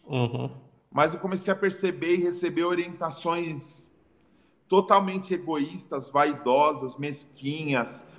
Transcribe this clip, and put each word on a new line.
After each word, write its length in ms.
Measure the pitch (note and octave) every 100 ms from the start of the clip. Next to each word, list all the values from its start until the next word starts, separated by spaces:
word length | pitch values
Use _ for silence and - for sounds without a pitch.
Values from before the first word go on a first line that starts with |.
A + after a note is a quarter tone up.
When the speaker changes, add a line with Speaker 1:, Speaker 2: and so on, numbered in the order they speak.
| -
Speaker 1:
Uhum. 440 | C3+ A#2 A#2 B2+ - - _ _
Speaker 2:
Mas 220 | C#3 D#3
eu 60 | F3
comecei 320 | F#3+ F#3 G3+
a 40 | F#3+
perceber 600 | G3 F#3+ F#3+ C#3 E3 F3+
e 80 |
receber 400 | F3 F3 E3+ D#3
orientações 1200 | E3+ F3 F3 F3 E3 C#3+ E3+ E3+ E3+ D3 - - - _ _ _ _ _ _ _ -
totalmente 680 | F#3+ F#3+ G3 F#3+ F#3+ F#3
egoístas, 760 | F3+ D#3 D3+ D3 F#3 - C#3+ C3
vaidosas, 840 | C#3+ D3 C#3+ B2 C3 D3 C#3 C3 C3
mesquinhas, 1080 | C#3+ C#3 - - C3+ D3+ D3+ C3 A#2 - -